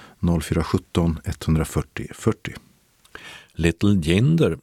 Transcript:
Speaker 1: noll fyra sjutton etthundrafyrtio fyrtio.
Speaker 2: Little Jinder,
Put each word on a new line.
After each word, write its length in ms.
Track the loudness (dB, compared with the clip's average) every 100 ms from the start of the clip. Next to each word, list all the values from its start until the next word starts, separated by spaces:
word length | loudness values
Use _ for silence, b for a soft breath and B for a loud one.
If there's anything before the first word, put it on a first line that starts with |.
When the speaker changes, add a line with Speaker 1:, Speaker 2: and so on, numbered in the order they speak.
| B B
Speaker 1:
noll 220 | 0 0
fyra 220 | 0 -2
sjutton 540 | 0 -2 -2 -2 0 -2
etthundrafyrtio 880 | -6 -6 0 0 0 -4 -6 -10 -14
fyrtio. 400 | -4 -4 -2 -6 -14 -20 _ _ _ _ B B B B
Speaker 2:
Little 480 | -2 0 2 2 2
Jinder, 560 | 2 2 4 4 2 0